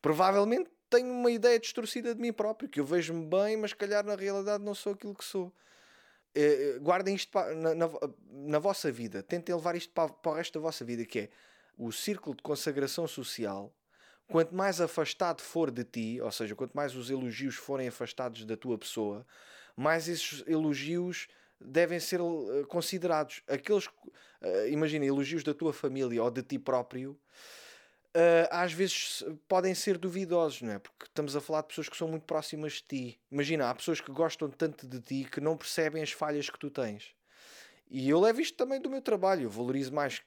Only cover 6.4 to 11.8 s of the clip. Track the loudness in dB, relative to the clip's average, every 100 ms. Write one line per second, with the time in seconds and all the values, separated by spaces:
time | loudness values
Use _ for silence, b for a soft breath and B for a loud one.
6.4 | 6 6 2 0 2 2 2 -2 0 0
7.4 | 0 0 0 2 0 0 -6 -6 -20 -12
8.4 | 0 2 2 0 -2 -2 -6 -8 -4 -4
9.4 | -2 -2 0 -2 -4 0 0 0 -2 -2
10.4 | -2 -2 -4 -4 -6 -4 -2 -4 -4 b
11.4 | b b b -10